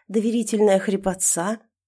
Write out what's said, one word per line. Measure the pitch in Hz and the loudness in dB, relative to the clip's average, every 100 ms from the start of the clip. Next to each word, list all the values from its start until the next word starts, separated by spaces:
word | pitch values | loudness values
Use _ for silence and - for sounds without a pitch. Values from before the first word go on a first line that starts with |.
| - | -6
доверительная | 208 220 233 214 214 208 190 | -2 0 -2 -2 2 4 4
хрипотца. | 196 190 190 185 - - 185 226 _ _ | 2 -2 -2 -2 -2 0 -2 -6 _ _